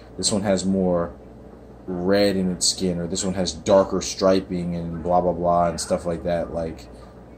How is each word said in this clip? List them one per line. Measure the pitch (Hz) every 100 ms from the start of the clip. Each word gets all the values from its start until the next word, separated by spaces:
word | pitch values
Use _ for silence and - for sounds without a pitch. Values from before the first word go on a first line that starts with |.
| - -
this | 95
one | 107
has | 101 92
more | 95 98 92 87 82 - - - - - - - -
red | 90 90 101 101 95
in | 92
its | 87 -
skin, | - 92 85
or | 85
this | 90
one | 95
has | 95 87
darker | 78 104 98 95 95
striping | - - 95 95 95 90 87 87
and | 85 85
blah, | 85 90
blah, | 87
blah, | 82 87 87 87
and | 82
stuff | - 90 87
like | 85
that." | 85 85 78
Like, | 82 82 78 - - - - -